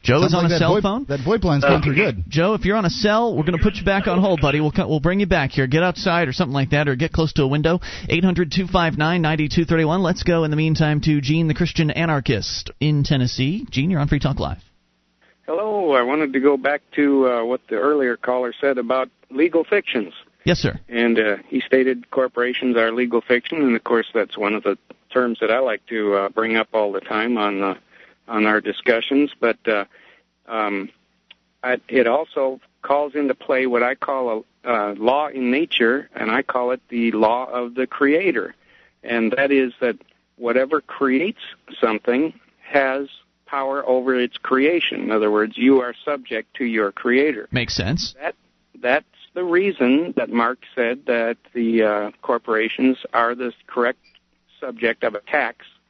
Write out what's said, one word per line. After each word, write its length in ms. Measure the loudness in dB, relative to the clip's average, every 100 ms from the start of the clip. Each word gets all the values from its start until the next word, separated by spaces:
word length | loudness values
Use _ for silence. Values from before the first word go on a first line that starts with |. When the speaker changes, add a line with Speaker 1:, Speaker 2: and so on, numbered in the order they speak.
Speaker 1:
Joe 160 | 2 2
Speaker 2:
Sounds 60 | 4
Speaker 1:
is 80 |
on 80 | 2
Speaker 2:
like 60 | 2
Speaker 1:
a 40 |
Speaker 2:
that 40 | 2
Speaker 1:
cell 160 | 2 2
Speaker 2:
voip, 60 |
Speaker 1:
phone? 240 | 0 -2 -4
Speaker 2:
that 120 | -4
voip 220 | 0 0
line's 220 | 2 2
going 180 | 4 2
through 120 | 2
good. 300 | 0 0 -2 -4
Speaker 1:
Joe, 240 | 0 0
if 120 | 0 0
you're 100 | 0
on 80 |
a 60 | 0
cell, 440 | 0 0 2 0
we're 80 | 0
gonna 160 | -2 2
put 160 | 0 0
you 80 |
back 220 | 0 0 0
on 140 | 2
hold, 200 | 2 2
buddy. 200 | 2 2
We'll 100 | 0
co-, 160 | 0 0
we'll 140 | 0
bring 180 | 0 0
you 80 | 2
back 240 | 0 0
here. 160 | -2 0
Get 160 | 2
outside 460 | 0 0 0 0 0
or 40 |
something 200 | -2 -2
like 180 | 0 0
that, 180 | 0 0
or 60 |
get 160 | 0 -2
close 220 | 0 0
to 100 | 0
a 60 | 0
window. 320 | 2 2 0 -4 -12 -2
Eight 140 | 2
hundred 300 | 2 2 0
two 140 | -2 0
five 320 | 0 0 0
nine 240 | 0 2
ninety-two 420 | 0 0 0 0
thirty-one. 380 | 2 2 2 2
Let's 200 | 0 0
go 220 | 0 2
in 60 | 2
the 80 | 0
meantime 420 | 0 2 2 2
to 200 | 2 0
Gene, 260 | 2 0 0
the 60 |
Christian 360 | 0 -2 0 0
anarchist 800 | 0 0 0 0 -2 -2 -10 -12 -4
in 220 | 0 0
Tennessee. 640 | 2 2 0 0 -2 -2 -4
Gene, 200 | -4 0
you're 80 | 0
on 80 | 0
Free 140 | 0
Talk 180 | 0 -2
Live. 200 | -4 -6 -14 _ _ _ _ _ _ _ -6
Speaker 3:
Hello. 460 | -4 -2 -2 2
I 100 | 2
wanted 320 | 2 0 0
to 60 | 2
go 160 | 2 2
back 240 | 0 -4 _ 0
to, 300 | 2 4 4
uh, 180 | 2
what 180 | -2 -4 _
the 80 | -2
earlier 400 | 0 2 0 -2
caller 360 | -2 -2 -2 -2
said 180 | -2 -2
about 300 | -2 -2 -2 _ _
legal 340 | 0 2 2
fictions. 480 | 2 -2 0 -4 -6 -12 -20 _
Speaker 1:
Yes, 140 | -2 0
sir. 200 | 0 -4 -6
Speaker 3:
And, 320 | 0 2 2
uh, 180 | 2 -2 -4
he 140 | -4
stated 480 | 2 2 2 -2 -4
corporations 680 | -2 -2 0 -2 -2 0 2
are 160 | 0
legal 300 | 0 0 -2
fiction, 400 | 2 0 0 0
and 120 | 2
of 80 | 0
course 240 | 0 0 0
that's 220 | -2 -4 -2
one 180 | -2
of 80 | 0
the 140 | -2 -4 _ -20 _
terms 280 | 0 0 0
that 100 | 0
I 100 | 0
like 240 | 0 -4 -6
to, 280 | -4 0
uh, 140 | 0 0
bring 280 | -2 0 0
up 120 | 0
all 180 | 0 0
the 80 | -4
time 380 | -4 -4 -2 0
on, 240 | 0 -2
uh, 120 | -4 -6 _ -20 -20 _ -6
on 200 | 0 2
our 160 | 2
discussions. 680 | -2 -4 0 0 2 0 0 0
But, 200 | -2 -2 -2
uh, 160 | -2 -4 -14 -20 _ _ _ -10
um, 420 | -4 -2 -4 -8 _ _ _ _ -20 _ _
I, 140 | -4 -4 0
it 180 | 2 4
also 520 | 2 -2 -4 -4 -4 _ _
calls 340 | -2 0 0
into 200 | -2 -2
play 320 | -4 -2 -2 0
what 160 | 0
I 120 | 0
call 520 | -2 -4 -4 -2 -4 -8 _
a, 40 | -4
uh, 260 | -2 -2
law 340 | -2 0 0 -2
in 220 | -4 -2
nature, 580 | 0 -2 0 2 0 -4
and 160 | -8 -2
I 100 | -2
call 300 | -2 -4 -2
it 100 | -4 _
the 240 | -2 0
law 320 | 2 2 2
of 300 | -4 -6 -6
the 120 | -6 -6
creator. 680 | 0 2 2 2 -2 -6 -14 _ _ _ _
And 300 | -6 -2 -2 0
that 160 | 2
is 220 | 2 0 -2
that 160 | -4 -4 _ _ _ _
whatever 440 | -2 0 0 -2
creates 600 | -4 -4 0 2 0 -6 -16 -20 -20 -2
something 540 | 0 0 0 0 -2 -6 _ _
has 460 | -2 0 0 -2 -6 -14 _ _ _
power 400 | -4 -4 -4 0
over 320 | 0 2 0
its 200 | -2 -4
creation. 640 | -2 2 2 2 -2 -6
In 80 | -2
other 200 | 0 2
words, 280 | 2 0 0
you 240 | 4 4
are 120 | 2 -8
subject 520 | -6 -6 -6 -10 -8 -6
to 80 |
your 280 | -2 0 -2
creator. 540 | -2 0 2 2 0 -4
Speaker 1:
Makes 240 | -4 -2 -4
sense. 380 | -2 -2 -6 -8
Speaker 3:
That, 160 | -10 -10 _ _ _ -6
that's 260 | 0 0 -2 _ -14
the 100 | -6
reason 720 | 0 2 0 0 2 2 0 -4
that 140 | -2
Marx 320 | 0 0 -2 -10
said 300 | -4 -2 -2 -2
that 300 | -2 -2 -6 _
the, 300 | -4 0 2
uh, 280 | 2 0 -4 -10
corporations 760 | -4 -4 0 -2 -2 0 0 0 -2
are 220 | 0 0
the 180 | 0 -8 -10 -10
correct 340 | -2 -2 -2 _ _ _ _ _ _
subject 440 | -14 -4 -4 -2
of 100 | -4
a 60 | -4
tax 460 | -4 -2 -2 -8 -20 _